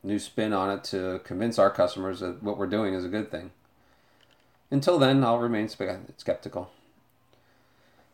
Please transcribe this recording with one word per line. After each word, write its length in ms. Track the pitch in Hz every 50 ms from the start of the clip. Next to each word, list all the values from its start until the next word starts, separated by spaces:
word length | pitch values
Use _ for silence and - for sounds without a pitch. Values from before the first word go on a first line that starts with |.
new 160 | - 98 104 101
spin 360 | - - - 113 110 107 104
on 160 | 95 95 98
it 140 | 98 98 -
to 360 | - - 95 92 92 92 95 -
convince 340 | - 95 92 113 117 117 -
our 120 | 98 98
customers 500 | - - 90 90 - 98 92 95 92 92
that 220 | 95 90 87 -
what 140 | 104 104 104
we're 100 | - 98
doing 280 | 90 101 110 110 98 95
is 100 | 92 90
a 60 | 87
good 200 | 95 107 107 -
thing. 200 | - 78 90 92 - _ _ _ _ _ _ _ _ _ _ _ _ _ _ _ _ _ _ _ _ _ _ _
Until 280 | 139 139 139 180 180 156
then, 240 | 135 131 135 139
I'll 160 | 131 117 117 120
remain 300 | 120 120 117 107 110 110
spe-, 400 | - - 98 95 92 95 - - -
skeptical. 540 | - - - - - - - - 87 92 - - _ _ _ _ _ _ _ _ _ _ _ _ _ _ _ _ _ _ _ _ _ _ _ _ _ _ _